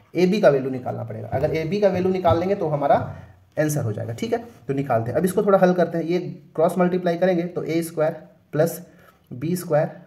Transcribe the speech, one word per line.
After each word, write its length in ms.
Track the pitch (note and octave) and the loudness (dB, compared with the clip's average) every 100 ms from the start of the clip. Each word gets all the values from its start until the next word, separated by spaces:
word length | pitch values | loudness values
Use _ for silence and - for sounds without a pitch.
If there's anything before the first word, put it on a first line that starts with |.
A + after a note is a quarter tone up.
| _ | _
एबी 280 | D#3+ F3+ G#3 | 0 2 6
का 80 | F3 | 4
value 220 | C#3 C3 | 4 -2
निकालना 320 | C3 A2+ A#2 | -6 -6 -8
पड़ेगा। 240 | A2+ A2 A2 | -8 -10 -6
अगर 260 | C3+ D3+ D#3+ | -2 -2 -2
एबी 240 | D#3+ G3+ | -2 2
का 80 | G3 | 2
value 220 | F3+ F#3 | 2 0
निकाल 280 | F#3 E3 E3+ | 2 2 2
लेंगे 160 | F#3 G3+ | 2 -2
तो 120 | D#3 | -2
हमारा 260 | C#3+ C#3+ D#3 - - - - _ D3 | 0 2 2 2 -12 -18 -20 _ -2
answer 260 | D#3 D3 | 0 0
हो 80 | A2+ | -4
जाएगा। 220 | G#2 A2 | -4 -8
ठीक 200 | A2+ A3+ | -6 -4
है, 40 | - - - - | -4 -6 -16 -6
तो 60 | |
निकालते 380 | C#3 C#3 A2+ A#2 | -4 0 0 0
हैं। 60 | C#3+ | 0
अब 80 | F3+ | 0
इसको 180 | A3 | 0
थोड़ा 140 | G3+ F#3+ | 4 6
हल 160 | F3+ | 4
करते 240 | F3 E3 E3+ | 4 0 -2
हैं, 80 | D#3+ | -2
ये 140 | F3 D3 - - D#3 | -4 -4 -12 -12 0
cross 220 | F3 F#3 | 0 2
multiply 400 | F3+ F3+ F3 E3+ | 0 2 -2 0
करेंगे 260 | F#3 F3 F3 | 2 2 -2
तो 180 | D3 D3 | -6 -4
ए 160 | E3 | -4
स्क्वायर 280 | E3 D#3+ D#3 E3+ - _ _ | -4 -2 -2 -2 -18 _ _
प्लस 280 | D3 E3 - - - - _ _ | 0 0 -2 -16 -20 -20 _ _
बी 240 | B2 D#3 F3 | -8 -4 -4
स्क्वायर 340 | - D3+ D#3+ - | 0 0 0 -6